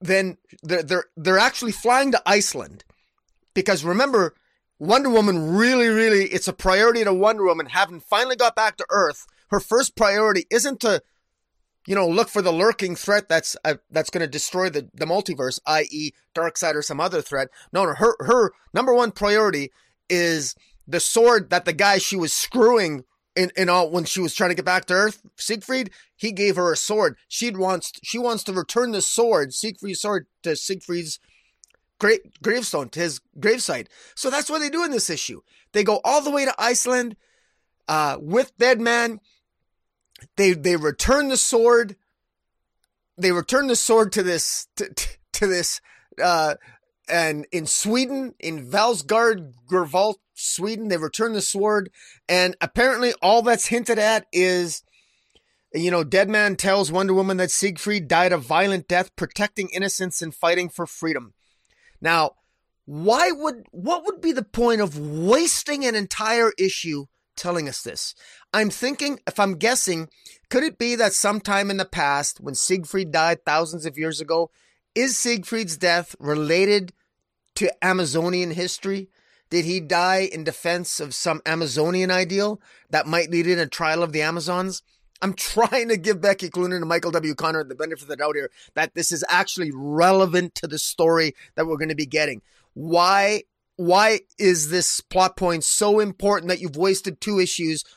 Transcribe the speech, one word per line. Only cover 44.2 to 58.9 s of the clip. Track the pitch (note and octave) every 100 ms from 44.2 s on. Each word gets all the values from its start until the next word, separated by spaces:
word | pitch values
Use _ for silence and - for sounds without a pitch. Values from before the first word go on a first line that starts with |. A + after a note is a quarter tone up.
this, | F3+ E3 - - - -
to, | -
to, | - - - _
to | - G3
this, | F3+ E3 - _ _ _ -
uh, | F3+ E3 D#3 - _ _ _ _ -
and | E3+ D#3+ D3+ D3
in | F3+ D#3+
Sweden, | - G#3 A#3+ B3+ C4+ C4 -
in | D#3+ D#3 B2
Valsgard, | G3 A3+ G3+ C#3+ A3 A#3 G3+ D3 B2 -
Gervalt, | F3+ D#3+ F3+ G#3 G3 _
Sweden, | - - - G3+ A3 G#3+
they | F3
return | D#3 - A3+
the | G#3+
sword. | - G3 G#3 G#3 F#3 _ - - -
And | F3+ F#3 -
apparently | E3 - B3+ A#3 B3 -
all | F3+ A#3
that's | A#3 A#3 -
hinted | A#3 A#3 A3
at | G#3+ A3 -
is, | F3 F#3 F3+ E3+ - _ _ _ _ _ _ _ _ _
you | D#3 F3
know, | F3
Deadman | D3+ F3+ G3+ G#3+ G#3 F#3+
tells | F#3+ G3+ D#3
Wonder | F3+ G3
Woman | F#3+ F#3+ F#3
that | F#3
Siegfried | - G3 E3 G#3 G#3 D3
died | E3+ F3+
a | F3
violent | A#2+ E3 G3 F#3+
death | -